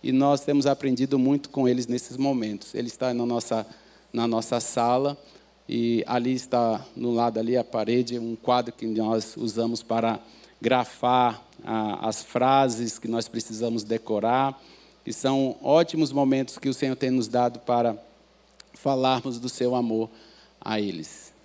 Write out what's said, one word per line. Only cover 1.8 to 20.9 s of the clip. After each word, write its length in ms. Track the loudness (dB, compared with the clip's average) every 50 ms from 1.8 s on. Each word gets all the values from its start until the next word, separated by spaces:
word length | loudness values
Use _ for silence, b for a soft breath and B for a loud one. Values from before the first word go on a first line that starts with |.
| 0
nesses 300 | -2 -4 -4 -6 -8 -4
momentos. 560 | -2 0 0 0 0 -2 -4 -6 -8 -10 -8 -6
Ele 140 | -6 -6
está 260 | -6 -6 -4 -2 -2 0
na 120 | -2 -2
nossa, 400 | 0 -2 -2 -2 -2 -2 -2 -2 B B B B B B B B B -2
na 140 | -2 0
nossa 320 | 2 0 0 -2 -2 -2 -2
sala, 580 | -2 -2 0 0 2 2 2 2 2 -2 -4 -6 B B B B B B B _ _
e 360 | -6 -2 0 0 2 2 0 0
ali 260 | 0 -2 0 0 0 -2
está, 500 | -2 -2 0 2 2 2 2 0 -2 -6 -12 -10
no 180 | -6 -4 0 0
lado 260 | 2 2 2 0 0
ali, 160 | -2 0 0
a 60 | 0 0
parede, 540 | 0 -4 -4 0 2 2 2 2 0 -4
um 180 | -6 -6 -6 -8
quadro 380 | -4 0 2 2 2 2 -2 -8
que 140 | -8 -6
nós 480 | -2 -2 0 0 2 0 0 -2 -4 -8
usamos 460 | -6 -6 -4 -2 -2 -2 -2 -2 -6 -4
para 360 | -2 -2 0 2 0 -2 -2 B B B B B B B B
grafar 840 | 0 2 2 2 2 -2 -6 -2 2 2 4 4 4 2 0 -4 -14 -20 -20 -16 -8
a, 440 | -4 -2 -2 -2 -2 -4 -2 -4
as 160 | -4 -4 -4 -8
frases 760 | -4 0 2 4 6 6 6 4 4 2 -2 -4 -6 -6
que 100 | -8 -6
nós 200 | -4 -4 -2 -4
precisamos 560 | -4 -6 -8 -8 -8 -6 -4 -2 -2 -2 -4 -2
decorar, 760 | -2 -4 -4 -2 -2 -2 0 2 2 2 4 2 0 -2 B B B B B B B B _ _
e 80 | -10 -8
são 440 | -2 0 2 2 2 2 0 -2 -4
ótimos 500 | 2 4 4 4 4 4 2 0 0 0
momentos 460 | 2 2 4 4 4 2 0 -4 -8
que 120 | -4 -4 -4
o 40 | -2
Senhor 220 | 0 -2 -2 0
tem 160 | -2 0 0
nos 160 | 2 0 0
dado 320 | 0 2 2 2 2 0 -4
para 380 | -2 0 2 2 2 2 0 -2 -10 -20 -20 _ _ _ _ _ _ _ -20 _ -20 _ -20
falarmos 680 | -4 -2 0 0 2 2 2 2 2 -2 -6 -6 -6
do 100 | -6 -6
seu 260 | -4 -2 0 0 2
amor 340 | 2 0 2 0 0 -2 -4 B B B B B B B B B _
a 180 | -6 -4 -2 -2
eles. 540 | -2 -2